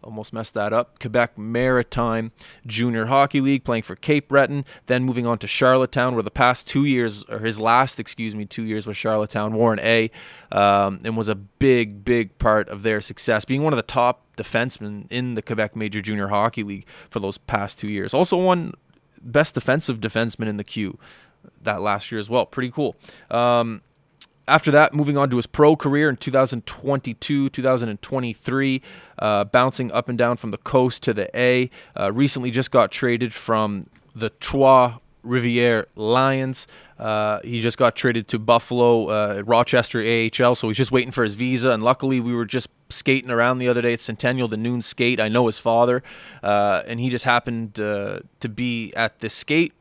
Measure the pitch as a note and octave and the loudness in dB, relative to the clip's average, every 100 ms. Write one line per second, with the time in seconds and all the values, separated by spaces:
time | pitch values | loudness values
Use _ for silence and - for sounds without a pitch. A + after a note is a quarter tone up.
0 | - A2 A2 A2+ A2 - G#2 A2 B2 _ | -14 -14 -12 -10 -8 -4 0 0 -2 _
1 | B2 A#2 A#2 - G#2+ A#2 B2+ B2+ A#2+ - | -2 0 0 -2 -6 -2 2 2 0 -2
2 | A#2 A2+ A2+ _ - - A#2+ G#2+ B2 A2+ | -2 -2 -6 _ -20 -20 -10 -2 0 0
3 | A2 C3+ C#3 D3 C3+ C#3 - A#2 - - | 0 2 2 2 0 0 0 -4 -4 -10
4 | - D3+ - C#3 C3+ C#3+ C3+ - - B2+ | 0 0 2 2 2 0 -8 -14 -2 0
5 | C3 B2 A#2+ A#2 G2+ - B2+ C3 B2+ - | 0 -2 -2 -2 -4 2 4 4 2 0
6 | B2+ A#2+ G#2+ - B2 B2 - C#3 C#3+ C3 | -2 -2 -4 2 2 2 -2 0 2 2
7 | A#2 G#2 - G#2+ A2 G#2+ A2 A#2+ C3+ - | 0 -4 -12 -6 -4 -2 2 2 2 -4
8 | A2 - A2+ G#2+ G#2 - A2 G#2+ G#2+ G2+ | -10 -8 -8 -8 -10 -8 -6 -6 -6 -6
9 | A2+ G#2+ G#2+ A2+ G#2+ A2+ A#2 A2 A2 A2+ | -2 -2 -2 -4 -4 2 2 2 2 2
10 | A2+ - - - - G2+ G2+ G2+ G2 G2 | 2 -4 -20 -20 -4 2 4 6 2 -2
11 | - A2+ G#2+ G#2 G2+ _ C#3 B2 A2 G2+ | -6 -4 -2 -4 -8 _ 4 4 2 -6
12 | G2+ A#2+ G#2 _ A#2 G#2+ G2 G2+ G#2+ G#2+ | -2 0 0 _ 2 2 0 -4 -2 -2
13 | - - - A2 - C3 D#3 C3+ - C3 | -4 -8 0 0 0 -2 0 -2 -2 0
14 | A#2+ B2 _ - G#2+ A#2 B2 - G#2+ G#2 | 2 0 _ -12 -4 -2 -2 -6 -12 -12
15 | - A#2+ B2 A#2 - A2 G#2+ - G#2+ G#2+ | -8 -6 -4 -6 -6 -4 -4 -4 -6 -6
16 | G#2 G#2+ G2 G2+ A2 A#2 G#2 G2+ - - | -6 -4 -2 0 0 -2 -8 -10 -14 -20
17 | - - G2 G2 - G#2+ G2+ - G#2 G#2 | -10 -6 -6 -8 -4 -4 -4 -8 -6 -6
18 | F#2+ C3 F3 F3+ F#3 F3+ E3 - _ _ | -2 0 2 2 2 2 0 -12 _ _
19 | _ _ - A#2+ D#3 - - C#3 - A#2 | _ _ -2 0 0 -2 0 -2 0 -4
20 | G#2+ A2+ A#2 - A2 G#2 G#2 - G2+ - | -4 -2 -4 -4 -6 -6 -8 -6 -6 -8
21 | - - _ _ - _ - G#2 G2+ G2+ | -20 -20 _ _ -20 _ -6 -4 -2 -4
22 | - A2 G#2 B2 G#2+ - B2+ A#2+ C#3 - | -4 -8 -2 -2 -2 -4 -6 -2 -4 -4
23 | - - _ A#2 A#2+ A#2+ A#2 A2 _ _ | -18 -20 _ 0 2 2 0 -6 _ _
24 | _ _ - _ - D3+ - D3 D3+ D3 | _ _ -20 _ 2 2 6 6 6 4
25 | D3 C#3+ C#3 B2 A#2 - D3+ D#3 C#3+ C#3+ | 0 2 2 0 -2 4 6 6 2 2
26 | D3+ B2+ - C3 C3 B2 - - C3 C#3 | 0 0 -2 2 2 -2 -10 -10 -4 -4
27 | B2+ A2+ - C#3+ C3+ - C3 B2+ A#2 G#2 | -4 -10 -2 0 0 0 0 0 -2 -8
28 | - C3+ B2 A2 - C3 C3+ C3 - - | -6 -6 -6 -8 -4 -2 0 -2 -6 -20
29 | - - G#2+ G#2 G#2 B2+ B2+ - B2 A2+ | -20 -6 0 0 2 2 2 0 -4 -4
30 | A#2+ A#2+ A#2+ A#2+ A2+ G2+ - C3+ B2+ - | -4 0 0 0 -6 -10 0 2 2 0
31 | - G#2 G2 - B2 B2+ B2+ - - - | -4 -2 -4 0 2 2 0 -6 -18 -6
32 | G2+ A2 C#3 C3 B2 A#2+ C3 C3 G#2 - | -4 0 0 0 -4 -2 0 2 2 0
33 | B2+ A#2+ A#2+ - - A2 G#2+ G2+ - _ | -2 0 -2 -8 -2 0 0 -4 -10 _
34 | _ A2+ A2 _ - C#3+ C3+ C3 B2 A#2 | _ -8 -8 _ -6 2 6 8 6 0
35 | _ _ - B2 A#2+ A#2+ A#2+ A2+ - - | _ _ -2 0 2 2 4 2 -2 -6
36 | G#2+ B2 C3 C3+ C3 C3 - - - _ | 0 2 2 0 -4 -8 -12 -20 -20 _
37 | A2 G#2+ G#2+ G#2 - A#2 A2+ - B2 - | -4 -2 -2 -2 -4 -4 -2 2 2 2
38 | C3 A#2 G#2+ A#2 A2 A#2+ - B2 A#2+ A#2 | 0 0 -2 -6 2 2 2 2 4 4
39 | G#2+ G#2+ G#2 G2+ G#2 A#2 A#2+ B2+ A#2 A#2+ | 2 0 0 -2 2 2 4 2 0 -2
40 | A2 A#2 A2+ - B2 B2 A2+ G#2+ B2+ B2+ | 0 0 0 2 2 2 -2 0 2 2
41 | B2 B2+ A2+ G2+ B2+ B2+ B2+ A#2 A2+ B2+ | 0 -2 -2 0 -2 0 0 2 0 0
42 | C#3 C3 A#2 A#2+ A2+ C3 - _ _ - | 0 -2 -2 -4 -4 -4 -6 _ _ -4
43 | - C3+ B2 A#2 A#2+ B2+ B2 A#2+ A#2+ A#2 | 0 0 0 0 2 2 0 2 0 -2
44 | - A#2 C3 B2+ A#2+ G#2+ A2+ B2 A2+ - | -4 -4 -2 0 -2 -2 -2 -2 -4 0
45 | A#2+ B2 A2 A2+ A#2+ G#2+ - A2+ A#2+ B2 | 0 2 0 2 2 0 0 4 4 2
46 | - - - - G2 G#2 G2+ F#2 - A#2 | -2 -20 -20 -8 0 2 2 0 -2 -4
47 | B2+ B2 C3 A#2+ B2 A#2 A2+ G2+ G#2 G#2 | -2 -2 2 0 0 -8 -8 -6 -4 -4
48 | G2+ F#2+ - _ A#2+ G#2+ B2 A#2 A2+ - | -6 -8 -14 _ -10 -6 -4 -4 -6 -4
49 | A2+ _ A2 - - D3+ E3 _ | -4 _ -6 -6 -2 0 0 _